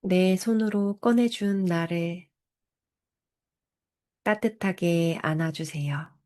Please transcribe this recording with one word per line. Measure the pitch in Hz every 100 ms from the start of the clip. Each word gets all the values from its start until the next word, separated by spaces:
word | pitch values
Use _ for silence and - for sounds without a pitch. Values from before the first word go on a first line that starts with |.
내 | 190 180 185 190
손으로 | - 220 220 202 202 202
꺼내준 | - 240 240 233 202 196 190
나를 | 170 165 170 170 175 - _ _ _ _ _ _ _ _ _ _ _ _ _ _ _ _ _ _ _
따뜻하게 | - 214 220 220 196 185 175 170 165 165
안아주세요. | - 156 160 156 160 156 143 143 156 _